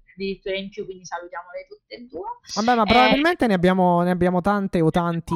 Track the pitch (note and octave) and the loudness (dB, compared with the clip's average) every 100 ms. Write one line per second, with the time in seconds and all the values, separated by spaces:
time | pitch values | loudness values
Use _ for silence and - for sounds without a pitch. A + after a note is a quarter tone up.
0 | _ - G3 F#3+ G3+ F#3+ G3 G#3+ F#3 F#3 | _ -8 -8 -6 -6 -6 -8 -12 -14 -14
1 | F3 F3 F3 F3 F3 F3 C#5 G#4 - - | -12 -14 -12 -16 -14 -16 -18 -20 -20 -18
2 | B3 D#4+ G#4 B4 - G3+ A3+ A#3+ G#3+ A#3 | -16 -14 -12 -14 -10 -4 0 2 4 4
3 | A3 C4+ D#4+ F4+ A#3+ F#3+ F3+ F#3 F3+ F3 | 4 4 2 2 2 2 2 2 2 2
4 | F3 F3+ F3+ F3+ F3 G#3 G3 F#3 D#3+ F3+ | 2 2 2 0 0 -2 -2 0 2 2
5 | E3+ E3+ - | -2 -4 -4